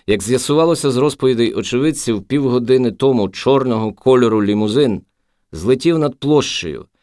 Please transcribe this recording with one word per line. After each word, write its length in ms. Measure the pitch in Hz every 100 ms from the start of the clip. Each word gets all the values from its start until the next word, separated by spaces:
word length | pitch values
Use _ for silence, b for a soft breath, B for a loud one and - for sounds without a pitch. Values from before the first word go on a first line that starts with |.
| -
Як 160 | 104
з'ясувалося 680 | 104 123 - 147 165 165 139
з 60 | 123
розповідей 580 | 143 135 131 117 117
очевидців, 680 | 101 98 123 156 147 117 107
півгодини 680 | - 143 135 123 120 127 120
тому 360 | - 135 123 98
чорного 640 | - 131 135 127 110 110
кольору 520 | 104 131 127 117 110
лімузин 580 | 101 104 107 123 135 95 _ _ _ _ _
злетів 460 | 78 98 131 170 160
над 160 | 147
площею 720 | - 139 151 123 - 85 60 - _